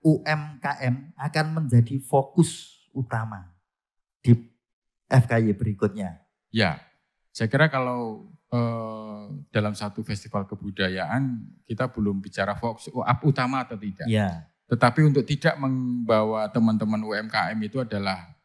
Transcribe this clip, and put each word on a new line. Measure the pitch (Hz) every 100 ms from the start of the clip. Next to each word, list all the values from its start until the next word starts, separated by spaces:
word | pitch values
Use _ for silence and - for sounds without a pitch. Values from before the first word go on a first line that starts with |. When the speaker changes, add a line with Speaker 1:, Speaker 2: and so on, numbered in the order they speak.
| 160
Speaker 1:
U | 156
M | - 156 151 143
K | 139 143 127
M | 131 143 -
akan | 147 156 156 160
menjadi | 143 120 117 139
fokus | - 139 131 - 160 - - _ _
utama | 135 123 113 113 101 90 _ _ _ _ _ _ _
di | 127 120 - _ _ _ _ _ -
F | 139 120
K | 117
Y | 110
berikutnya? | 98 104 98 104 104 95 82 _ _ _
Speaker 2:
Ya, | 110 95 71 - _ _ _ _
saya | - 113
kira | 135 156
kalau, | 135 127 123 117 107 104 - _
eh, | 120 117 113 110 110 107 104 104 101 143
dalam | 110 104
satu | 101 104 104
festival | 107 101 110 104
kebudayaan, | 98 101 101 95 92 92 90 120 135 117 104 -
kita | - 110 131
belum | 117 104 98
bicara | 98 - 98 101
fokus, | 117 110 -
up | 123 - 123
utama | 147 135 123 135
atau | 123 107
tidak. | 101 95
Speaker 1:
Ya. | 117 107 98 82 78 _ -
Speaker 2:
Tetapi | 120 123 135 151
untuk | 139
tidak | 110 147 165 143
membawa | 135 131 127 123 117 110 107 110 107
teman-teman | 123 113 110 107 107
U | 107 104
M | 110
K | 107 87 110
M |
itu | 107 131
adalah, | 117 104 98 92 87 -